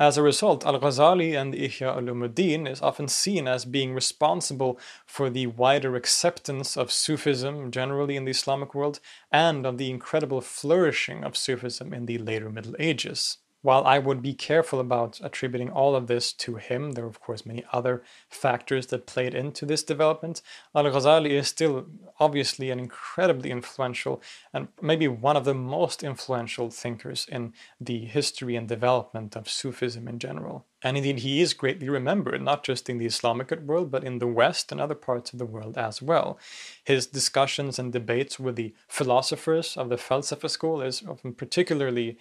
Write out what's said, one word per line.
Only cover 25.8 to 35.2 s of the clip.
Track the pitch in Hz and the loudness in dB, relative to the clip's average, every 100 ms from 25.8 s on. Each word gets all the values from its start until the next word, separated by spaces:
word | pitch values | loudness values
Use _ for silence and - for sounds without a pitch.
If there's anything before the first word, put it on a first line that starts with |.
| 175 - | 0 -2
influential | 147 127 - 123 117 - 120 | -8 -8 -4 -4 -4 -6 -6
thinkers | 110 123 117 139 127 - | -6 -8 -8 -8 -8 -6
in | 135 117 - - - | -6 -8 -12 -20 -12
the | 123 117 113 | -6 -6 -2
history | 143 143 - 127 117 | -2 -2 -2 -4 -4
and | 113 | -4
development | 110 123 127 113 113 110 113 | 0 2 2 0 -8 -10 -10
of | 110 | -8
Sufism | - 135 123 127 117 120 | -6 -6 -4 -4 -4 -8
in | 120 | -8
general. | 135 151 160 135 - _ | -8 -8 -10 -12 -16 _
And | 131 139 | -2 0
indeed, | 139 135 | 0 0
he | 131 139 | 0 2
is | 175 | 2
greatly | - 131 185 135 | 2 -2 -2 -2
remembered, | 139 127 202 131 131 | -2 0 0 0 -2
not | 135 143 | 0 0
just | - 127 - | 0 -4 -4
in | 120 | -2
the | 117 | -2
Islamic | 117 120 117 131 | 0 0 0 -2
world, | 170 143 160 170 | -6 0 0 0
but | 131 | -2
in | 131 123 | -4 -2
the | 120 | 0
West | 117 131 - - | 4 4 4 -4
and | 143 | -4
other | 143 147 | -4 -4
parts | - 120 | -4 -4